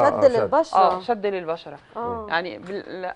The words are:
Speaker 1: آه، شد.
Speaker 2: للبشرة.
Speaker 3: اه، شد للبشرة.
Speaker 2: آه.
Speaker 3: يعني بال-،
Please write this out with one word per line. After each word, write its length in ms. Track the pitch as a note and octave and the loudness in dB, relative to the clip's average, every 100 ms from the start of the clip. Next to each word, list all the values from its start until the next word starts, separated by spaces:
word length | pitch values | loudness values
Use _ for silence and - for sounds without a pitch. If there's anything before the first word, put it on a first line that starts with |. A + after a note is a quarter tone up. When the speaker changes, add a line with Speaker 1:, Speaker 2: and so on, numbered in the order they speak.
| C4+ - | 4 6
Speaker 1:
آه، 40 | C4 | 4
شد. 80 | A#3 | 4
Speaker 2:
للبشرة. 420 | G3 D4 E4 F#3 | 2 2 2 4
Speaker 3:
اه، 220 | F3+ F#3 | 4 2
شد 260 | F#3 A3 G3+ | -2 -2 -2
للبشرة. 520 | F#3+ D#3+ E3+ D#3 C#3+ _ - | -4 -6 -8 -8 -18 _ -8
Speaker 2:
آه. 300 | A#3+ A3+ G#3+ | -6 -8 -4
Speaker 3:
يعني 300 | E3 F3+ G#2 | -4 -4 -10
بال-، 460 | E3+ G3 - F3+ F3+ | -10 -10 -10 -10 -6